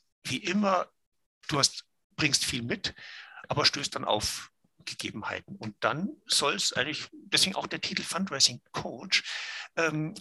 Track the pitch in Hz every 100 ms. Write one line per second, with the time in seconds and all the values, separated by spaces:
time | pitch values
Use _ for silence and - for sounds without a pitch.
0 | _ _ - 131 208 196 202 185 - _
1 | _ _ _ _ - 143 131 - - _
2 | _ - 151 131 - 135 117 202 - -
3 | - - - - - 131 147 - 139 135
4 | 92 107 - - - _ _ _ - 117
5 | 107 - 101 95 - - 107 104 113 131
6 | 202 - - - 147 190 - - 131 147
7 | - - - 147 - 190 - 160 - -
8 | - 170 190 139 - 123 - - 185 123
9 | 185 - - - - - - - 160 156
10 | 156 -